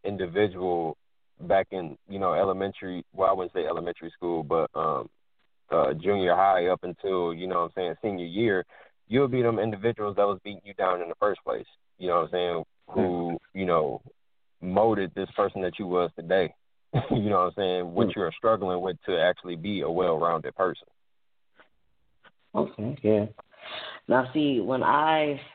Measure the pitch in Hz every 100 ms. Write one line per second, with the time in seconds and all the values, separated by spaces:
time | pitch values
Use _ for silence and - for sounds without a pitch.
0 | 98 101 90 90 104 90 90 85 82 73
1 | _ _ _ _ 87 98 90 95 82 85
2 | _ 98 92 80 98 92 98 - 98 90
3 | - - 95 95 87 92 78 82 87 87
4 | 82 _ 87 85 76 82 76 - 80 69
5 | 57 _ _ _ _ _ _ 82 71 80
6 | 90 101 92 87 98 92 87 90 92 87
7 | 98 92 85 85 92 90 85 - 90 85
8 | 110 95 85 90 113 92 87 - - _
9 | _ 117 139 127 117 110 110 101 110 113
10 | 104 101 101 95 104 101 101 101 92 90
11 | 85 - 104 92 - 57 - _ _ _
12 | 90 87 78 90 90 85 78 _ - -
13 | 92 87 87 85 _ 95 92 82 76 60
14 | - _ _ _ _ _ 90 95 113 104
15 | 92 98 95 - 98 98 92 82 95 90
16 | 87 - 82 95 82 - _ _ _ 131
17 | - - 104 92 90 101 95 90 87 87
18 | 107 95 87 - 113 110 95 90 92 85
19 | - 90 85 92 90 85 95 98 73 85
20 | 90 80 85 82 67 - 92 - - _
21 | _ _ _ _ _ _ _ _ _ _
22 | _ _ - _ _ 208 202 - 107 143
23 | 107 107 104 - - - - - - -
24 | - 127 127 156 147 127 95 127 - 143
25 | 156 160 151 139 131